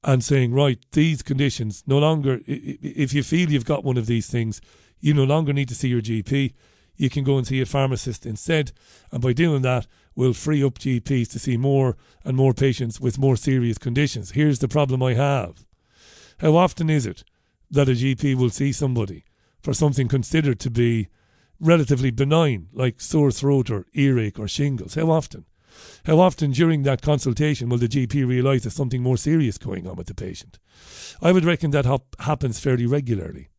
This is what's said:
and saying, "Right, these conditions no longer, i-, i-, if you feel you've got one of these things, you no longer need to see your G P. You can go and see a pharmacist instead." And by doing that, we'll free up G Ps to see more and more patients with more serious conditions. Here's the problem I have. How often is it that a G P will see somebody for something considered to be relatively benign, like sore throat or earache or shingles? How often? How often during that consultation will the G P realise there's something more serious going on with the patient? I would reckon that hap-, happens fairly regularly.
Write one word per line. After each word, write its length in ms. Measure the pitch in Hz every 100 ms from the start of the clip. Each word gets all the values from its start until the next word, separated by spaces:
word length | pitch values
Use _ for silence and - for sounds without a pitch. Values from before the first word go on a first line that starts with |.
and 200 | - 131
saying, 300 | - 139 123
"Right, 260 | 127 143 123 _
these 300 | - 160 151
conditions 600 | - 135 143 - 110 101 -
no 140 | 135
longer, 420 | 151 160 135 123 -
i-, 40 |
i-, 260 | 143 - -
if 320 | 151 139 135
you 100 | 139
feel 280 | 131 165 175
you've 140 | 147 113
got 180 | 147
one 140 | 139 123
of 80 | 113
these 220 | 117 -
things, 340 | 123 113 104 - _ _ _
you 140 | 147
no 100 | 147
longer 300 | 135 151 151
need 160 | 139 131
to 60 | 123
see 140 | 135
your 120 | 120
G 220 | 110 113
P. 300 | 101 135 135 - _ _ _ _
You 140 | 135
can 140 | 147
go 140 | 135 139
and 80 | 120
see 160 | 131
a 40 | 131
pharmacist 600 | 139 135 127 - 110 -
instead." 460 | 104 - 160 139 - _ - -
And 100 | 135
by 120 | 127
doing 300 | 123 170 143
that, 220 | 127 123 - _ _ -
we'll 180 | 127
free 300 | 120 - 151
up 160 | 139 -
G 200 | 135 123
Ps 280 | - 135 113
to 100 | 113
see 180 | - 117
more 400 | 135 135 131 - _ _
and 140 | - 131
more 160 | 135
patients 480 | 120 139 117 120 107
with 180 | 127 117
more 160 | 135 123
serious 420 | - 131 120 110
conditions. 540 | 127 123 147 - 92
Here's 280 | 135 151 135
the 80 | 127
problem 360 | 151 143 131
I 100 | 127
have. 520 | 117 143 139 90 - - _ _ _ - - - _
How 160 | 160 160
often 340 | 175 - 160
is 160 | 151 117
it 180 | - - _ _ _ _
that 180 | 139 139
a 60 | 123
G 200 | 135 131
P 200 | 143 127
will 140 | 123
see 220 | - 139
somebody 520 | 127 139 120 104 92 _ _ _ _
for 120 | -
something 340 | 117 151 135 123
considered 520 | 139 117 160 147 117
to 100 | 127
be 380 | 117 120 117 101 _ _ _ _ _
relatively 520 | 160 170 127 135 131
benign, 560 | 117 139 156 160 110 85
like 260 | 117 127 -
sore 320 | - 156 143
throat 380 | - 139 139 123
or 160 | 104 -
earache 440 | - 139 127 107 95
or 100 | 104
shingles? 480 | - 143 131 - -
How 140 | 160
often? 360 | 160 - - - _ _ - - - -
How 140 | 156
often 320 | 185 - 151
during 320 | 127 165 156
that 180 | 139 131
consultation 680 | 147 147 135 110 151 147 120
will 80 | 123
the 100 | 117
G 180 | 127 123
P 180 | 143
realise 400 | 127 127 131 135
there's 100 | 113
something 280 | - 131 127
more 140 | 123 127
serious 420 | - 160 131 98
going 300 | - 92 90
on 80 | 90
with 120 | 87
the 60 |
patient? 460 | 95 95 - - - _ _ - - - -
I 100 | 165
would 140 | 185 165
reckon 260 | 170 160
that 140 | 143 123
hap-, 300 | 131 _ -
happens 400 | - 151 135 110
fairly 260 | 143 127 120
regularly. 640 | 143 131 107 80 80 -